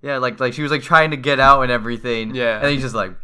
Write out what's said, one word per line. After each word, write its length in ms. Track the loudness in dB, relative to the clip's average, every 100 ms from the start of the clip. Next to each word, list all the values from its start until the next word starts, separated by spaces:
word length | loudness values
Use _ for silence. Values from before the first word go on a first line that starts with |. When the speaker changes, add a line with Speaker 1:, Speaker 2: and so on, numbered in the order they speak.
Speaker 1:
Yeah, 160 | -6 -4
like, 200 | -4 -2
like 140 | -4
she 80 | -2
was, 100 | -2
like, 120 | -4
trying 280 | 2 4 4
to 60 | 0
get 220 | 0 4
out 220 | 6 6
and 80 | 4
everything. 640 | 0 -2 -6 -4 -4 -4 -2
Speaker 2:
Yeah. 240 | -2 0
Speaker 1:
And 100 | -2
he's 120 | -2
just 140 | -4 -4
like 180 | -6 -8